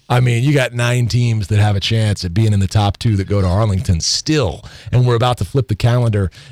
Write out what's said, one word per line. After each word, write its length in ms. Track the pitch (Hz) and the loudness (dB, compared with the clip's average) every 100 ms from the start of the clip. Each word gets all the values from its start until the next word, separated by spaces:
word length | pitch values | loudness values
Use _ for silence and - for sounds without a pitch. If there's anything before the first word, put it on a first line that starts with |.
| - | -2
I 140 | 123 | 0
mean, 200 | 123 117 | 2 2
you 120 | 139 | 2
got 180 | 143 123 | 2 0
nine 360 | 120 120 123 113 | -2 -2 0 0
teams 400 | 123 120 110 101 | 0 0 0 0
that 120 | 104 | 2
have 160 | 104 98 | 2 0
a 60 | |
chance 420 | - 113 107 98 | -2 0 0 -2
at 100 | 92 | -2
being 200 | 92 110 | 0 2
in 80 | 101 | 2
the 60 | 95 | 0
top 300 | 104 101 - | 0 0 0
two 200 | 120 101 | 0 0
that 100 | 92 | 0
go 140 | 101 | 0
to 60 | 92 | 0
Arlington 520 | 95 113 95 92 82 | 2 0 0 0 -2
still, 640 | - - - 156 98 - - - - | -2 -4 -2 0 0 -4 -12 -20 -2
and 120 | 120 123 | 0 2
we're 100 | 117 | 2
about 240 | 123 123 | 2 0
to 60 | 98 | -2
flip 220 | 135 - | -2 -2
the 80 | 104 | 0
calendar 560 | 120 123 117 104 95 - - | 2 2 2 0 -2 -6 -20